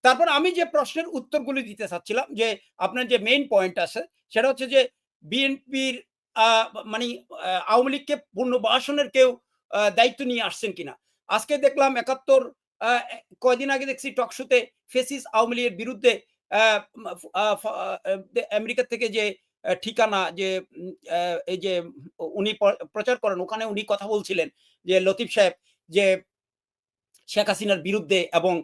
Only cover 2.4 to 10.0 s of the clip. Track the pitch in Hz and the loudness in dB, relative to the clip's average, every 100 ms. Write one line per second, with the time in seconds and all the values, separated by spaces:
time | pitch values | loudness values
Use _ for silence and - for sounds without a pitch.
2.4 | 226 208 _ _ 285 247 240 240 214 277 | -2 -2 _ _ -4 -2 0 0 2 2
3.4 | 277 202 185 180 170 220 349 _ _ 220 | 4 2 2 -2 -4 -4 -10 _ _ 0
4.4 | 254 262 254 269 247 _ _ _ 151 233 | 2 0 2 2 2 _ _ _ -6 -2
5.4 | 269 269 _ 269 262 247 _ _ _ - | 0 -2 _ -4 -2 -4 _ _ _ 2
6.4 | 220 226 226 214 214 220 240 240 _ - | 4 4 0 -8 -8 -6 -6 -8 _ -10
7.4 | 180 185 - 226 262 269 277 285 _ 190 | -4 -4 2 2 4 -2 -4 -6 _ -6
8.4 | 247 247 214 254 254 285 285 262 254 247 | -2 -2 2 0 0 -2 0 4 4 4
9.4 | _ _ _ 202 208 190 | _ _ _ 0 2 4